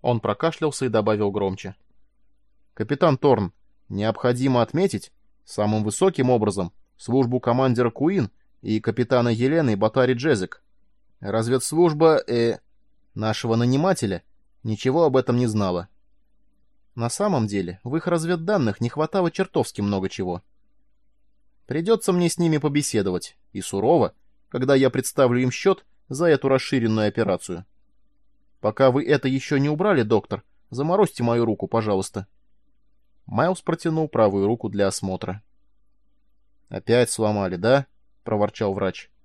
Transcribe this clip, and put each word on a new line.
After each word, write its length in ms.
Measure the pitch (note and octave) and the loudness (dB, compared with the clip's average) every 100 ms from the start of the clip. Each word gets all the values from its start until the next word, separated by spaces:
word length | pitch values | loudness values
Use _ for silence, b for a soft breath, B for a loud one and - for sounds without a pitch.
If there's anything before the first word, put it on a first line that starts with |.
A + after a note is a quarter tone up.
Он 160 | B2 A#2+ | 0 0
прокашлялся 680 | A2 G2+ E3 - D#3 - B2+ | -2 0 -2 -2 -4 -2 0
и 20 | |
добавил 420 | A2 G#2+ G#2+ G2+ | 2 2 0 0
громче: 460 | G2+ G2 F#2+ F#2+ - _ - - _ _ _ _ _ _ | 0 -4 -4 -12 -16 _ -20 -20 _ _ _ _ _ _
«Капитан 420 | - A2 C#3+ E3+ C3+ | -10 -6 2 2 4
Торн, 360 | D3 A2+ F2+ _ _ _ _ | 2 2 0 _ _ _ _
необходимо 760 | G2 G#2+ A2 B2 B2 C3+ B2 | -4 -2 0 0 0 2 2
отметить 500 | A2+ D3+ G3 G2+ - _ _ _ | 0 0 -2 -2 -10 _ _ _
самым 400 | - - G#2 G#2+ | -14 -2 0 0
высоким 440 | G#2+ - F#3+ - B2+ | -2 0 0 2 2
образом 440 | B2 G#2 G2 F2 - _ _ | 2 2 -2 -6 -10 _ _
службу 420 | - B2+ B2 B2+ | -2 0 2 0
командира 520 | - B2 C3+ A#2 A#2+ | 0 2 2 2 0
Куин 420 | - D3+ G3 G#2+ _ _ _ | 0 0 0 -2 _ _ _
и 180 | - G#2+ | -4 -2
капитана 480 | A2+ G#2+ A#2+ B2+ A#2+ | -2 -2 0 2 2
Елены 480 | A2+ B2+ D#3+ C#3+ G#2 | 2 2 2 0 2
Батари 380 | A2 - B2+ | 0 2 2
Джезек. 500 | B2 D3+ A#2 F#2 - _ _ _ _ _ _ | 2 0 0 -2 -10 _ _ _ _ _ _
Разведслужба, 960 | G2+ A2+ A2+ C3 - D#3 F3 D3+ D#3+ D3+ - | -6 -4 0 -2 0 2 2 4 4 4 2
э, 320 | A#2 A#2 - _ _ _ _ _ | 0 0 -2 _ _ _ _ _
нашего 400 | - G#2+ G#2+ A#2 | -6 -4 -4 0
нанимателя 720 | A2+ A#2+ C3 F3+ F#3+ G#2+ F2+ _ _ _ _ | 2 2 2 2 0 -2 -6 _ _ _ _
ничего 400 | A2 G#2+ B2+ D3 | -8 -2 0 2
об 120 | D#3+ C3 | 4 2
этом 200 | B2 A#2+ | 2 0
не 100 | B2 | 2
знала. 420 | G#2+ F#2+ F2 F2 _ _ _ _ _ _ _ _ _ _ - | 0 0 -2 -6 _ _ _ _ _ _ _ _ _ _ -6
На 120 | A#2 | -6
самом 380 | - G#3 D#3+ G#2+ | -2 -2 0 0
деле, 320 | G2+ F2 F#2 | -2 -4 -8
в 100 | B2 | -6
их 140 | D#3 F3+ | -6 -2
разведданных 720 | E3+ E3 F3 E3 G#3 A2+ G2+ | -2 -2 -4 0 0 0 -2
не 80 | A#2 | -4
хватало 420 | - D#3 G3+ F3 | -2 -2 0 -2
чертовски 520 | - F#3+ - A#2+ - | -2 -4 -2 -4 -4
много 260 | G2+ G2+ F#2+ | -2 -2 -4
чего. 340 | - F#2 F2 _ _ _ _ _ _ _ _ _ _ _ _ - | -6 -6 -6 _ _ _ _ _ _ _ _ _ _ _ _ -8
Придётся 460 | C#3+ F3 A3+ - | -6 0 0 2
мне 160 | F3+ F3 | 2 0
с 100 | - | 2
ними 200 | E3+ D3+ | 0 2
побеседовать, 800 | D3 C#3+ C#3+ A2 G2 F2+ - _ _ | 0 0 0 -2 -2 -4 -8 _ _
и 80 | G2 | -12
сурово, 540 | - G2 A2 E3 G#2 _ _ _ _ | -6 -2 2 2 2 _ _ _ _
когда 260 | B2+ C3 | -6 2
я 160 | C3+ C3 | 4 4
представлю 520 | C3 - - B2+ B2 | 0 -4 2 2 2
им 80 | B2+ | 0
счёт 340 | - F#3+ F#3+ _ _ _ | 0 0 0 _ _ _
за 180 | C3+ E3+ | -2 2
эту 220 | C#3+ C#3 | 2 4
расширенную 600 | C3 - C3+ A2+ A2 G#2+ | 0 2 0 2 2 0
операцию. 580 | G#2 G2+ F2+ - F2 - _ _ _ _ _ _ _ _ _ | 0 0 -2 -4 -12 -12 _ _ _ _ _ _ _ _ _
Пока 300 | G#2 - C3+ | -6 4 4
вы 140 | B2+ | 4
это 240 | - C#3+ C3+ | 0 0 0
ещё 300 | C3 - C#3+ | -2 -2 0
не 100 | C#3+ | 0
убрали, 340 | D3+ G3+ E3 | 0 2 2
доктор, 420 | A2 G#3+ - G3 _ _ _ | 2 0 0 -10 _ _ _
заморозьте 520 | A#2 D3 F#3+ F#3+ - | -6 -2 2 0 0
мою 220 | A#2+ A#2 | 0 0
руку, 220 | A#2 G#2 F#2+ | 0 -2 -2
пожалуйста». 600 | A2+ A2 G2 F#2+ G#2 F#2+ _ _ _ _ _ _ _ _ _ - | -2 0 -2 -2 -10 -12 _ _ _ _ _ _ _ _ _ -6
Майлз 340 | G2+ D#3+ F#3 | 0 0 0
протянул 480 | - E3 E3+ D#3+ D#3 | -4 -4 -2 -2 -2
правую 380 | A#2 G#2+ G2 G2+ | 2 2 2 0
руку 220 | B2 A2 | -2 -4
для 180 | G2+ G2 | -2 -2
осмотра. 560 | - G2 F#2 - G#2 _ _ _ _ _ _ _ _ _ _ _ _ _ | -2 -6 -6 -8 -10 _ _ _ _ _ _ _ _ _ _ _ _ _
«Опять 420 | F#2+ - A#2 A#2+ | -12 0 2 2
сломали, 460 | - G#2+ G#2 F#2+ F2+ | 0 -2 0 -2 -2
да?» 300 | G#2+ C#3 C3+ _ _ _ | 2 2 0 _ _ _
проворчал 500 | - G#2+ G#2 - G#2 | -6 -2 -2 -2 -4
врач. 380 | G2 G2 - - _ | -2 -4 -6 -20 _